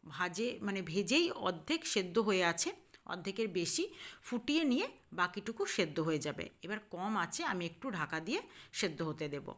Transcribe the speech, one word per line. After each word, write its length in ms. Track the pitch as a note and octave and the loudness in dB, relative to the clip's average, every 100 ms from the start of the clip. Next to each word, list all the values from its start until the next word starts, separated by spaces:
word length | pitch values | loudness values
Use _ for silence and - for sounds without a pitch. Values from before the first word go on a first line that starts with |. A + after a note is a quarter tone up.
| - | -14
ভাজে, 400 | C#3+ F3+ E3+ A#3 - | -4 -2 0 -2 0
মানে 180 | G3+ G3 | -2 -2
ভেজেই 440 | F3 F3 G3+ C#4+ F4 - F#3+ | 0 0 4 4 4 2 0
অর্ধেক 340 | E3+ - D#4+ E4 | -2 -2 -2 2
সেদ্ধ 280 | G#3+ F3+ F3+ | 0 2 2
হয়ে 240 | G#3+ F#3+ F3 | 4 4 4
আছে, 180 | E3+ E4+ - - - - | 2 0 -2 -16 -18 -8
অর্ধেকের 420 | F3+ G3 G3 A3 | -6 -6 -2 -2
বেশি। 360 | F3+ E3+ - G4 - - - | 0 2 2 0 -4 -16 -14
ফুটিয়ে 400 | - A#3+ - D4+ | -6 -4 2 4
নিয়ে 220 | D4+ B3 B4 - _ | 6 4 2 -6 _
বাকিটুকু 480 | - F3+ G3+ G#3 A3+ G4 - | 0 0 0 -8 -4 -2 2
সেদ্ধ 220 | E3 D3 | 2 2
হয়ে 240 | D#3+ D#3 D3 | 2 2 0
যাবে। 200 | C#3 D#3+ - | -4 -8 -8
এবার 160 | E3+ G#3+ - | -8 -8 -6
কম 180 | F3 G3 G#3+ | -4 0 0
আঁচে 240 | E3 - D#4+ | 0 0 -2
আমি 120 | F#3+ E3+ | 0 -2
একটু 200 | - C4 | -4 -4
ঢাকা 260 | F#3 D3+ D#3+ | -2 -2 -2
দিয়ে 200 | E3 F4 - - - | -2 -2 -4 -18 -10
সেদ্ধ 260 | - F#3+ D3 D#3+ | -2 -2 0 -4
হতে 180 | D3+ D3+ C#3+ | -2 -4 -4
দেব। 140 | - | -8